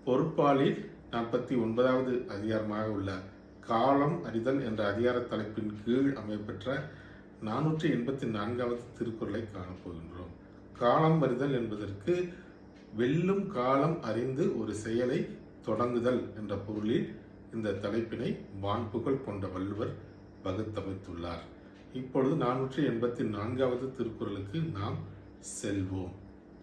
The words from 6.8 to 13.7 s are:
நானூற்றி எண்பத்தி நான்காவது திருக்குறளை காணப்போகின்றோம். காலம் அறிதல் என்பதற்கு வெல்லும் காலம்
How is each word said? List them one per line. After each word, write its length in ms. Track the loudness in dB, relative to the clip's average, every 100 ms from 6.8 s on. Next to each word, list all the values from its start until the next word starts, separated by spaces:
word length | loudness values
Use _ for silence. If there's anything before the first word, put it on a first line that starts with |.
| -4 -12 -16 -18 -18 -10
நானூற்றி 460 | -4 2 2 2 2
எண்பத்தி 340 | 2 0 -2
நான்காவது 560 | -2 -2 -2 0 0 -2 -6 -6
திருக்குறளை 420 | -6 -4 -4 -4
காணப்போகின்றோம். 920 | -6 -8 -10 -10 -10 -10 -12 -12 -12 -14 -20 -20 -20 2
காலம் 440 | 4 6 6 6
அறிதல் 320 | 4 2 2
என்பதற்கு 760 | 0 -2 -4 -6 -4 0 0 0 -6 -18 -20 -20 -20 -12 0
வெல்லும் 500 | 2 4 4 2 0
காலம் 560 | 0 2